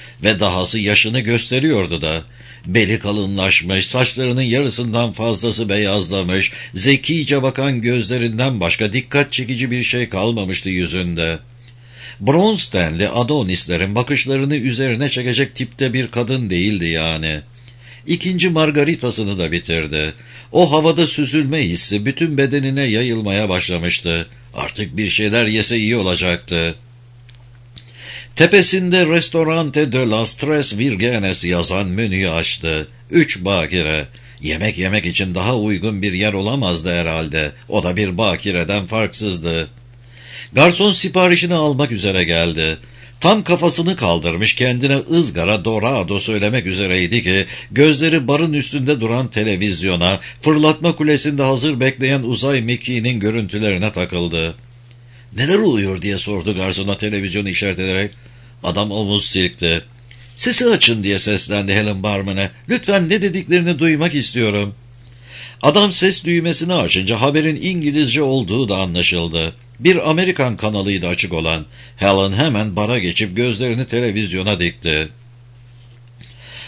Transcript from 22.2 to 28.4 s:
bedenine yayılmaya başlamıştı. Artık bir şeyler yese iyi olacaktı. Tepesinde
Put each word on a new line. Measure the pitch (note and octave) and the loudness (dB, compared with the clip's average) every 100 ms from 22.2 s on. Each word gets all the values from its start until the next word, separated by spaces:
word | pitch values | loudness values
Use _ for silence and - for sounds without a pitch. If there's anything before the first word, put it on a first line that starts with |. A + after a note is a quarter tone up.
| E3 C#3 | -2 0
bedenine | C#3 C#3+ C3+ C3+ | 0 0 0 0
yayılmaya | C3 G#2+ B2 A2+ G2+ G2 G#2+ | 0 0 0 -2 0 0 0
başlamıştı. | F2+ F2 F2 F2 - F2 E2+ E2 - - | 0 -2 -2 -2 -2 -2 -2 -4 -12 -14
Artık | - - - G2 D#2 | -10 -8 -8 -6 -4
bir | G2+ | -2
şeyler | - G#2+ A#2 A2 | 0 0 2 2
yese | A2 G#2 A#2 | 2 2 2
iyi | G#2+ A#2 | 2 2
olacaktı. | F#2 F2 F2+ F2 - E2+ E2 E2 - - - - - - - - - - - - - - - | 0 0 0 -2 -2 -2 -2 -6 -14 -20 -20 -20 -20 -20 -20 -20 -20 -20 -20 -20 -16 -16 -6
Tepesinde | - | 2